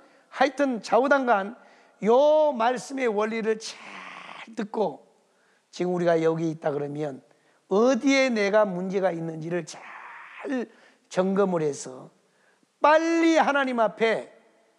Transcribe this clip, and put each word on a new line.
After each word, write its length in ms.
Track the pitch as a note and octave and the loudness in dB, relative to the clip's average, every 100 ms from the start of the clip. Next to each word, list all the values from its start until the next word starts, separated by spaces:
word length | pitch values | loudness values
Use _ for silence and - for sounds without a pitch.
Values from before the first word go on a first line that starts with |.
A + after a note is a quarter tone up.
| - _ _ | -14 _ _
하여튼 540 | - C#4 - C#4 A3+ | -2 0 0 -2 -2
좌우당간 720 | - G#3+ C4+ C#4 B3 G#3 G3 A#3+ - _ _ _ | 0 2 4 2 2 0 -2 -10 -20 _ _ _
요 480 | F#3+ B3 D4 D#4 D4+ | 2 4 6 4 2
말씀의 560 | B3+ A3+ B3+ - C4+ B3 | 2 0 -2 -6 -4 -2
원리를 500 | G#3 A3 A3+ A3 A3 | -2 -2 -2 -2 -4
잘 200 | - - - - - - - - - A3+ | -6 -16 -18 -18 -18 -18 -18 -18 -14 -10
듣고 500 | G#3 - F#3 C#3 _ _ _ _ _ _ _ | -6 -4 -4 -6 _ _ _ _ _ _ _
지금 240 | - F3+ | -6 -2
우리가 280 | F3+ F3 E3 | 0 2 2
여기 280 | D#3+ E3 E3 | 2 0 -2
있다 200 | D#3 D#3+ | -4 -4
그러면 500 | C#3+ C#3+ D3 D3+ B2+ - _ _ _ - | -4 -6 -6 -8 -10 -18 _ _ _ -2
어디에 640 | G3 A#3+ C4 C#4 C4+ C4 | 2 2 2 2 4 2
내가 340 | A3+ G3+ G#3+ | 2 2 2
문제가 480 | G#3 F3 F#3 F#3+ F#3 | 2 0 -4 -2 -2
있는지를 540 | E3+ E3 D#3+ D#3+ F3 D#3 | -2 -6 -8 -6 -6 -6
잘 1040 | - - - - - - - G4+ C4 A3 - _ _ _ | -14 -18 -20 -20 -20 -20 -14 -6 -6 -6 -12 _ _ _
점검을 540 | - F#3+ G3 F#3+ F3 | -2 0 2 2 0
해서 480 | D3+ C3+ C3 B2+ D3 _ _ _ _ _ _ _ | -2 -4 -10 -16 -20 _ _ _ _ _ _ _
빨리 560 | D4 D#4 E4 E4 E4 D#4+ | 4 4 4 2 4 4
하나님 440 | A3+ C#4 C4 A#3+ | 2 2 0 0
앞에 520 | G#3+ - A3+ F3+ A#2+ - _ _ _ | 0 0 0 0 -4 -18 _ _ _